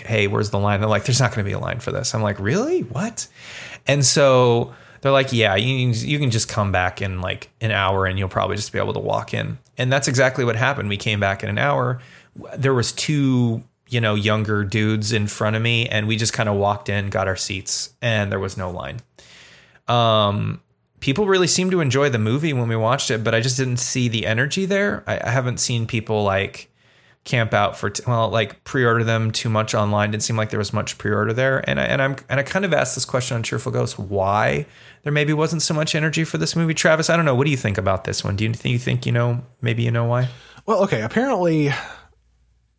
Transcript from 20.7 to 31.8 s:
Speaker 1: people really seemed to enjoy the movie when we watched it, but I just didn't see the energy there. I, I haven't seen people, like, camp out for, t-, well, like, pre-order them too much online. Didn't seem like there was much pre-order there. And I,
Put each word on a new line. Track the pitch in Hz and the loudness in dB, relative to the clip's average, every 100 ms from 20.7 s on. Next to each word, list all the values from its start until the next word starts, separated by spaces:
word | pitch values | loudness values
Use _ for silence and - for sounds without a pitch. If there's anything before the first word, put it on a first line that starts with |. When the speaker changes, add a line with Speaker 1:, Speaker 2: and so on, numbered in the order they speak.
| _ _ - | _ _ -6
Speaker 1:
people | 135 139 196 | -2 0 2
really | 185 175 | 4 4
seemed | - 185 | 2 2
to | 185 | 2
enjoy | 139 135 143 | 2 2 2
the | 117 | 2
movie | 107 135 160 | 0 0 0
when | 127 117 | 0 0
we | 113 | 0
watched | 110 139 - | 0 0 0
it, | 113 | -2
but | 113 113 | 0 0
I | |
just | 131 127 | 0 0
didn't | 127 123 | 0 0
see | - 131 120 | -2 0 0
the | 110 90 | 0 0
energy | 113 143 190 190 | 0 0 -2 0
there. | 196 202 208 - | 0 0 -2 -4
I, | 104 - | -4 -2
I | |
haven't | 131 123 - | 0 0 -2
seen | - 117 113 | -2 -2 0
people, | 113 110 107 | -2 0 0
like, | 101 98 98 - - _ _ _ _ _ - | 2 2 -2 -6 -20 _ _ _ _ _ -2
camp | 123 107 | 0 2
out | 107 98 - | 2 2 0
for, | 104 | -6
t-, | - 127 | -4 -2
well, | 117 110 | 0 0
like, | 110 107 - | 0 -2 -6
pre-order | - 135 120 117 | -4 0 2 2
them | 113 113 113 | 2 0 0
too | - 123 | -2 0
much | 110 110 113 | 0 0 0
online. | 104 104 104 | 2 2 0
Didn't | 104 | -2
seem | - 110 | -2 -2
like | 110 | -2
there | 107 | -2
was | 101 | -2
much | 107 101 - | -4 -6 -6
pre-order | 104 104 110 | -2 0 0
there. | 117 135 135 - | 0 0 0 -2
And | |
I, | 139 | -2